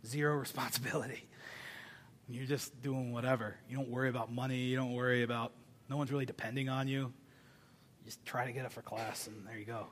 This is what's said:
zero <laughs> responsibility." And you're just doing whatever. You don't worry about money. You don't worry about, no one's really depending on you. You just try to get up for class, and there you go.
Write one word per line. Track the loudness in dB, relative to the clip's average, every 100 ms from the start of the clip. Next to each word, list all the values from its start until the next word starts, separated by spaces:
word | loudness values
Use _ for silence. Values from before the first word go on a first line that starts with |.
zero | -4 2 4 4
<laughs> |
responsibility." | 0 -2 0 0 0 0 -2 -6 -10 -16 -14 -12 -12 -12 -14 -16 -20 -20 -8
And | -6
you're | 0
just | 0 0 -6
doing | -2 0 0
whatever. | 0 4 4 4 -6 -6
You | -4
don't | -2
worry | 2 2
about | 2 0
money. | 0 0 2
You | 4 2
don't | 2
worry | 2 4 6
about, | 4 2 -2 -4 -20 -20 -4
no | 0
one's | 2
really | 2 0
depending | -2 -2 0 2
on | 2 2
you. | 2
You | 0 -4 -20 -20 -20 -20 -20 -20 -20 -20
just | -16 -14
try | -6 -2 -2
to |
get | -2
up | -4
for | -6
class, | -6 -4 -4 -4 -8
and | -10
there | -10 -10
you |
go. | -6 -6 -6